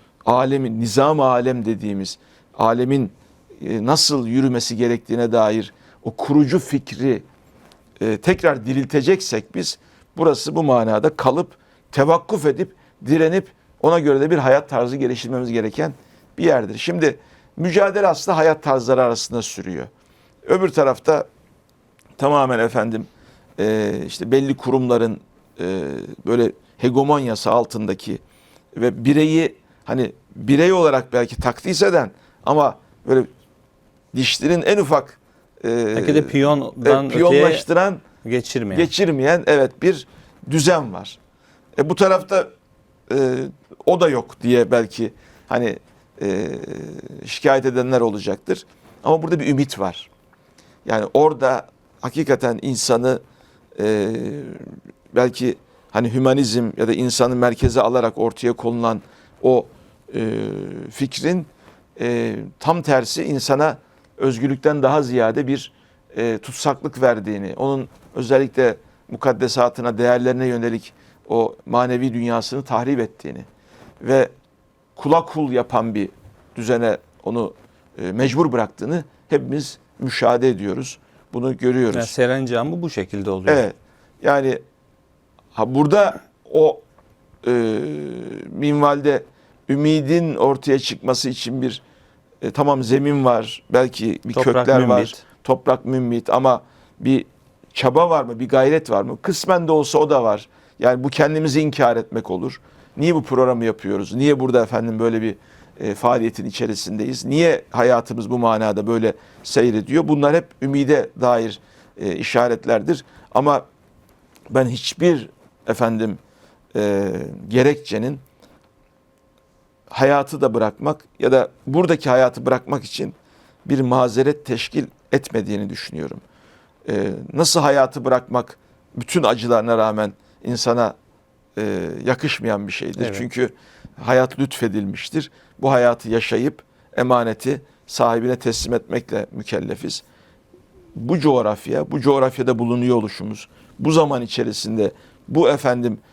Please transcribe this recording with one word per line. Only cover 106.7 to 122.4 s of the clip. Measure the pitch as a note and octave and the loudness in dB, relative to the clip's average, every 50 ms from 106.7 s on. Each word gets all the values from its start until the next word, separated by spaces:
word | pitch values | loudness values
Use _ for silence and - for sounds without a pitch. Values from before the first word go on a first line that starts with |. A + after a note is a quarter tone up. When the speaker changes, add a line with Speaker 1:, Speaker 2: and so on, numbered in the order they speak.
| G#2 - - - G#2 G#2+ G#2+ C3 C3 A#2+ - | -4 -6 -8 -8 -6 -6 -6 -6 -6 -8 -6
Speaker 1:
Niye | B2+ C#3 D#3+ E3+ E3 C3+ - - _ | -2 0 2 4 4 2 0 -2 _
hayatımız | - A#2+ A#2+ B2+ B2 A#2 A#2 - A2+ A#2 G#2+ G2+ | -2 2 4 4 4 2 0 -4 -8 -8 -6 -4
bu | B2 A#2+ | -2 0
manada | A#2+ A#2 A2 G#2+ A2 G#2+ G2 G#2 G2+ | 2 2 2 2 0 0 -2 -2 -2
böyle | A2+ A#2 A#2 A2+ A2 - - - - _ - - | 0 0 2 2 0 -2 -4 -10 -20 _ -20 -14
seyrediyor? | - - - A#2+ B2 G#2+ A2 - - C3+ E3 D#3+ | -2 2 2 2 4 2 0 -2 0 0 0 2
Bunlar | D3+ D3+ C#3+ C#3+ C#3+ D#3 | 2 2 2 2 2 2
hep | F3 - - _ _ | 2 0 -4 _ _
ümide | B2+ C#3 C#3 C#3 C#3 C3 D3+ C3 - - - - | -6 -2 0 0 2 2 2 2 0 -2 -4 0
dair, | B2+ B2 A#2+ A2+ A2+ G#2+ G2 - _ _ _ _ _ _ _ | 2 2 2 2 0 -2 -6 -12 _ _ _ _ _ _ _
e, | - - G2 E2+ | -6 -4 -4 -4
işaretlerdir. | - - - - A#2 A#2+ A#2+ A#2 - - G#2+ A2+ G#2+ G2+ - E3 C3 - _ _ - - _ | -4 -4 0 2 2 2 2 0 -2 0 0 0 0 0 -2 -4 -4 -6 _ _ -20 -16 _
Ama | - A#2+ C#3 D3 C#3+ - - - _ _ _ _ _ _ _ _ _ _ _ _ _ _ _ - | -2 0 2 2 2 0 -2 -8 _ _ _ _ _ _ _ _ _ _ _ _ _ _ _ -2
ben | - C3 B2+ | 0 0 0
hiçbir | A#2 B2 - - - - - E3 F3+ E3 B2+ - - _ _ _ _ _ _ _ | 0 -2 -6 -8 -8 -4 0 2 2 2 0 -2 -10 _ _ _ _ _ _ _
efendim, | - A2 - A#2+ A2+ A2+ G#2+ A2 G#2+ F#2 - _ _ _ _ _ _ _ _ _ _ - | -6 -2 -2 -2 -2 0 -2 -2 -4 -6 -8 _ _ _ _ _ _ _ _ _ _ -6
e, | - G#2 G2+ G2+ G2 G2 F#2+ - - C#2 - - - - | -4 -2 0 0 -2 -2 -4 -4 -6 -8 -10 -12 -14 -10
gerekçenin | - A2+ B2+ B2+ D3 D3 D3 - - - G#2+ A#2 C3 D3 C3+ - _ _ _ - _ _ _ _ _ _ _ _ _ _ _ _ _ _ _ _ _ _ _ _ _ _ _ _ _ _ _ _ _ | -2 0 2 4 2 2 0 -4 -8 -6 -6 -4 -6 -8 -10 -14 _ _ _ -20 _ _ _ _ _ _ _ _ _ _ _ _ _ _ _ _ _ _ _ _ _ _ _ _ _ _ _ _ _
hayatı | - - C3+ C#3 C#3+ C#3 C3+ - D#3+ C#3 | -2 2 2 4 4 2 0 -2 -2 -2
da | C#3 B2 A2 | 0 0 0
bırakmak | A#2 A2 G#2+ - - C3+ D3 D#3 - _ _ _ - | 0 -2 -2 -4 -4 -4 -4 -4 -6 _ _ _ -2
ya | - B2+ | 2 4
da | C3 C3 G#2+ - - _ _ | 4 4 2 0 -4 _ _
buradaki | C3 C3+ E3+ F3+ D#3+ E3 - - C#3 | -2 0 2 2 2 0 0 0 2
hayatı | B2 C3 C3 B2 - A2+ | 4 4 4 2 0 -2